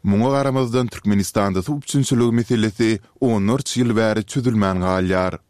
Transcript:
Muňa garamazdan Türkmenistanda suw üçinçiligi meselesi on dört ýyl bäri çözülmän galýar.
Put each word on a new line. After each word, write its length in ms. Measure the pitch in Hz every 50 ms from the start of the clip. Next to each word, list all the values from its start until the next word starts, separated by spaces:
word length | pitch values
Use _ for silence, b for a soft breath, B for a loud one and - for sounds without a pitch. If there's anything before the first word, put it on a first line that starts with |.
| _
Muňa 260 | 95 98 101 113 131
garamazdan 580 | 139 139 139 139 131 135 131 120 113 127 123 113
Türkmenistanda 720 | - - - 104 104 101 98 - - 110 101 98 95 95
suw 160 | 90 - 147 143
üçinçiligi 540 | 139 - - 143 135 - 135 117 120 117
meselesi 680 | 113 117 117 - 127 113 107 110 - - 117 110 110 104 b b b b
on 280 | - 127 113 107 98 101
dört 200 | 120 127 131 - - 123
ýyl 180 | 123 120 113
bäri 280 | 110 113 110 107 107 104
çözülmän 540 | - - 143 120 127 117 107 101 95 95 92
galýar. 560 | 90 92 92 92 92 92 92 92 92 92 - - _ _